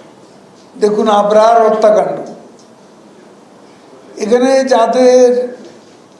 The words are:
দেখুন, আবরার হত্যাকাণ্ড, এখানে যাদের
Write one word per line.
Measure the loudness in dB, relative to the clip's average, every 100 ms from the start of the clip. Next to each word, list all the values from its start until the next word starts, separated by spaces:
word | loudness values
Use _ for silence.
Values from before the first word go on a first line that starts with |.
| -20 -20 -20 -20 -20 -20 -20 -4
দেখুন, | -2 -2 -2
আবরার | 0 0 2 2 2 0
হত্যাকাণ্ড, | 0 0 0 -2 -8 -12 -18 -20 -20 -20 -20 -20 -20 -20 -20 -20 -20 -20 -20 -20 -20 -20 -20 -20 -12
এখানে | -2 0 0 0
যাদের | 0 0 0 2 2 4 2 0 -4 -12 -20 -20 -20 -20 -20 -20